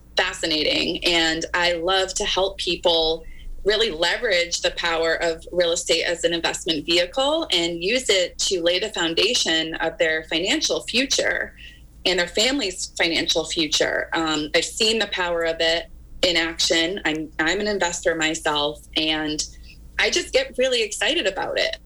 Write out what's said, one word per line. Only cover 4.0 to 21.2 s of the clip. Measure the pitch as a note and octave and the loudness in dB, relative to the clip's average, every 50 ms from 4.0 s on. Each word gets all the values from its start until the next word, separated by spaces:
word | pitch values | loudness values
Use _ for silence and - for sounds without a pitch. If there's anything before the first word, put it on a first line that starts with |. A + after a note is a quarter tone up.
| E3+ F3 F#3+ A3 A#3+ A3+ F#3 F3 E3+ E3+ E3+ - - | 0 0 0 0 0 2 2 2 2 0 -2 -2 -2
the | F3 F3 | -2 -2
power | - - E3+ E3 D#3+ E3 E3 D#3+ | 0 -2 0 2 2 2 2 2
of | - E3+ E3+ D#3+ D#3+ - - - | 2 2 0 0 -2 -6 -2 0
real | F3 F3 E3 E3 | 2 2 2 2
estate | F3 - - E3+ E3 - | 0 0 2 2 2 2
as | - F3 E3 - | 0 0 0 0
an | E3+ E3+ | 0 0
investment | E3+ E3 D3+ - - - F#3 D#3+ D3 E3 | 0 0 -2 -2 -2 -2 -2 -2 -2 0
vehicle | F3 E3+ F3 F3 F3+ - C4+ C4 C#4 D#4 E4 D#4+ - F#3+ | 2 2 2 2 2 0 0 2 2 2 0 0 0 0
and | F3 E3+ E3+ E3+ E3+ E3+ | 0 0 0 0 -2 0
use | F#3+ A#3 C4 B3+ - | 0 0 0 2 2
it | G3+ F#3+ F3 - - - | 2 2 2 0 -2 -4
to | - - G3 F3 E3 | -2 0 0 2 2
lay | E3+ F3+ F3+ | 2 2 2
the | G#3 G#3+ | 0 -2
foundation | - G3 F3 E3 E3 E3+ F3+ G#3+ B3 - - F3 D#3+ D#3+ D#3+ D#3+ D#3+ | -2 -2 -2 0 2 2 2 2 2 2 2 2 2 2 0 -2 -2
of | - - D#3+ D#3+ - | -2 -2 -2 0 2
their | F3 D#3+ D#3+ D#3+ D#3+ | 2 2 0 0 -2
financial | - E3+ D#3+ F3 G#3 C4+ D#4+ - - F3 D#3+ - | -2 -2 -2 0 0 0 0 0 0 -2 -2 -2
future | - - A#3 C4+ C4+ - - - - F3 - - - - - - - - - - - - - - | -2 0 0 0 2 2 0 0 0 0 -2 -4 -6 -10 -14 -18 -20 -18 -20 -20 -20 -14 -6 -2
and | F#3 F3+ F3+ | 0 0 2
their | F3 F3 | 0 0
family's | - G#3 G#3+ B3+ C#4 C#4+ A3+ F#3 - - - - - | 0 0 2 2 2 0 0 -2 -4 -6 -8 -8 -4
financial | - F#3 E3+ E3 B2 D#3+ - - E3+ D#3+ | -2 0 0 0 0 0 0 0 0 0
future. | - - E3+ D#3 D3 - - - - - - - - - | -2 0 -2 0 0 2 2 2 2 0 -2 -2 -2 -2
Um, | D#3+ D#3+ D#3+ D#3 D3+ D3+ D3+ - | 0 0 0 0 0 0 0 0
I've | E3+ D#3+ | 0 0
seen | - - - A3+ G#3+ A3+ A3+ | 0 -2 0 2 2 2 2
the | G#3 G#3 | 0 -2
power | - - F3+ F3 F3 E3 E3 | -2 -2 -2 0 0 0 0
of | E3 E3 - | 0 0 2
it | E3 E3 E3 E3+ - - - - - - - - - | 2 2 2 0 -2 -6 -12 -20 -20 -18 -6 0 0
in | F3+ E3+ E3 | 2 2 2
action. | E3 E3 E3 - - - F3+ E3 E3 E3+ G3 G3+ - | 0 0 0 0 0 2 2 2 2 2 0 -2 -2
I'm, | D#3+ D3+ D#3 D#3 D3 - - | -2 -2 -2 -4 -4 -4 -2
I'm | D#3 D#3+ F3+ G3+ | 0 0 0 0
an | G#3 | 0
investor | G#3 G#3 F#3+ F3+ E3+ E3+ - - F#3 E3 | 0 0 0 0 0 -2 0 0 0 2
myself, | E3 D#3 D#3 D#3+ D#3+ - D#3+ D3+ D3 D3 D3 D3 - - - - | 2 2 0 0 0 0 0 0 2 0 0 -2 -4 -10 -6 -2
and | D#3+ D#3 D#3 D#3 D#3 D#3 D3+ D3+ D3+ - - - - - - - - - - - - | 0 0 2 0 0 0 -2 -2 -4 -4 -6 -8 -14 -18 -18 -20 -20 -20 -10 -4 0
I | G3 A3+ | 0 2
just | - F4 - - - | 2 0 0 2 0
get | B3+ C4+ C4 A#3+ | 0 0 0 0
really | - B3+ C4 B3+ A#3 A3 | 0 0 2 2 0 0
excited | G#3 - - G3+ G#3+ D#4 F4 | -2 -2 -2 0 0 0 0